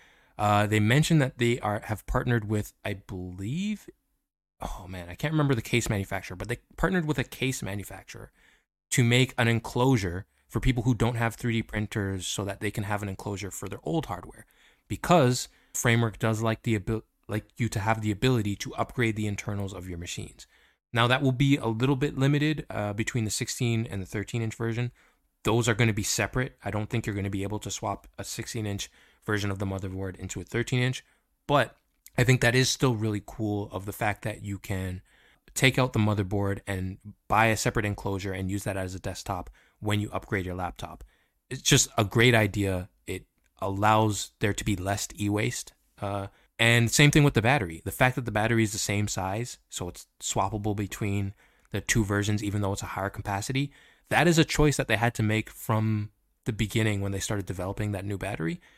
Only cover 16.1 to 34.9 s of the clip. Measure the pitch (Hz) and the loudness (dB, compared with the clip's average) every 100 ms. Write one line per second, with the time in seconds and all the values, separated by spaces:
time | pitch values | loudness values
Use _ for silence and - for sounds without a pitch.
16.1 | - 113 110 113 107 113 107 92 110 - | 0 0 0 0 -2 0 0 0 -4 -6
17.1 | _ - 104 - - 110 110 104 110 107 | _ -8 -6 -6 -4 -2 0 0 0 0
18.1 | 95 127 123 101 98 - - 117 - 113 | 2 2 2 0 -4 -6 -6 -4 0 0
19.1 | 107 104 101 - 101 98 95 92 85 87 | 0 -2 -4 -4 -6 -6 -8 -10 -10 -10
20.1 | - - - - _ _ _ _ 113 120 | -10 -12 -14 -20 _ _ _ _ 2 4
21.1 | 131 135 127 139 143 113 110 131 131 147 | 4 4 4 4 4 2 2 2 2 0
22.1 | 139 135 143 151 151 - 107 104 104 110 | 2 2 4 2 -2 -6 -4 -4 -4 -2
23.1 | 123 107 - 120 - 120 113 117 98 92 | -2 -2 -4 -4 -2 0 0 -2 -6 -6
24.1 | 107 101 120 110 - 113 113 123 - _ | -8 -4 -4 -4 -4 -4 -2 -4 -8 _
25.1 | _ _ _ 110 117 113 107 113 104 101 | _ _ _ 2 4 4 4 4 2 0
26.1 | - 101 127 127 - 101 104 107 117 - | 0 0 -2 -4 -6 -6 -4 -2 -2 -2
27.1 | 101 101 98 98 107 104 - 104 98 - | -2 -2 -4 -4 -6 -8 -6 -6 -6 -10
28.1 | - 104 - - 117 104 101 - _ _ | -14 -10 -10 -8 -6 -4 -6 -8 _ _
29.1 | _ - 104 101 98 101 95 95 95 95 | _ -4 -2 -2 -4 -4 -4 -6 -8 -8
30.1 | 90 92 98 - 117 - 127 127 - - | -8 -10 -10 -6 -4 0 0 0 -2 -10
31.1 | _ _ _ - 143 113 - _ _ - | _ _ _ 0 2 2 -4 _ _ -6
32.1 | - 123 127 123 127 127 - 131 110 110 | 0 4 4 4 4 2 2 0 2 0
33.1 | 104 - - 107 104 101 95 101 - 104 | -2 -6 -6 -2 -2 -4 -8 -8 -2 -2
34.1 | 98 110 104 101 101 - 95 92 | -2 -6 -8 -8 -8 -6 -6 -6